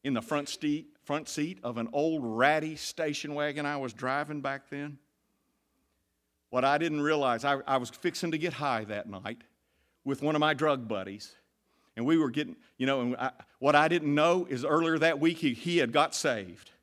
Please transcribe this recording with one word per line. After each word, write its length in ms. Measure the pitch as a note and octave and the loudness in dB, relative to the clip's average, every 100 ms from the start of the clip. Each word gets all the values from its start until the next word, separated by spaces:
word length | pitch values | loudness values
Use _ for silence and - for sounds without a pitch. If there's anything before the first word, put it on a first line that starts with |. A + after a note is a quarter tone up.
In 120 | C#3+ | 0
the 80 | B2 | -2
front 260 | A#2 D3+ C#3+ | 0 -4 -4
seat, 380 | - D3+ D3 - _ | -6 -4 -4 -6 _
front 240 | - D3 D#3 | -6 -6 -4
seat 300 | - D3+ F#3+ | -6 -6 -6
of 140 | A#2+ A#2+ | -8 -6
an 120 | A2+ | -4
old 300 | C#3+ D#3+ D#3+ | 0 0 0
ratty 520 | A#2 A2+ C3+ D#3 D#3 D3+ | -4 2 4 4 -2 -8
station 580 | - - D#3+ C#3+ D3 | -10 -4 -4 -4 -6
wagon 320 | D3 D3 C#3+ C#3+ | -4 -4 -4 -6
I 100 | C#3+ | -4
was 160 | C3 | -6
driving 480 | A2+ B2+ C#3 D3 D3+ | -6 -4 -2 -4 -6
back 300 | C#3 C3+ _ | -6 -8 _
then. 280 | C#3+ D3 C#3 _ _ _ _ _ _ _ _ _ _ _ _ _ _ _ | -10 -10 -14 _ _ _ _ _ _ _ _ _ _ _ _ _ _ _
What 160 | B2+ | 0
I 140 | C3 D3 | 2 2
didn't 240 | E3 D3+ | 0 0
realize, 420 | D3 D3+ C3+ A#2 | 2 2 2 0
I, 140 | C#3 C#3 C#3 | 0 -2 0
I 100 | C3+ | -2
was 140 | A#2+ | -2
fixing 400 | - F3 D#3+ F3 | -6 -6 -4 -4
to 80 | D#3+ | -2
get 160 | E3+ | -4
high 300 | C#3 C#3+ A#2 | -4 -2 -2
that 240 | G#2+ G#2 A2 | -4 -8 -8
night 340 | G2+ G2+ A#2+ _ _ _ _ _ _ | -10 -10 -12 _ _ _ _ _ _
with 180 | C3+ C#3 | -6 -2
one 120 | C#3+ | 0
of 60 | D#3 | 2
my 140 | D3+ | 2
drug 340 | C#3+ D#3 C#3 A2+ | 4 2 2 0
buddies. 460 | G#2 F#2+ G#2 - - _ _ _ _ _ - | -4 -4 -12 -16 -20 _ _ _ _ _ -4
And 100 | A#2+ | 2
we 100 | E3 | 4
were 140 | D3 | 4
getting, 260 | B2+ D3+ - _ _ | 0 -6 -10 _ _
you 80 | C3 | 0
know, 160 | C#3 | 0
and 140 | A#2+ B2 | 0 -2
I, 160 | B2+ - - _ | -4 -6 -20 _
what 180 | C3+ D3 | 4 6
I 120 | D#3+ | 6
didn't 260 | E3+ D3+ | 4 2
know 320 | D3 D#3+ F3+ F3+ | 4 4 4 0
is 160 | C3 | -4
earlier 340 | C#3 D3+ E3 D#3+ | 2 2 4 4
that 220 | D#3+ D3+ | 2 4
week 160 | D#3+ E3 | 2 2
he, 160 | D3+ | -2
he 240 | A#2 E3+ E3+ | 0 0 2
had 160 | B2+ | 4
got 220 | C#3+ D3+ | 4 2
saved. 560 | - D3+ A2+ F#2 E2+ - _ | 2 -2 -2 -6 -14 -20 _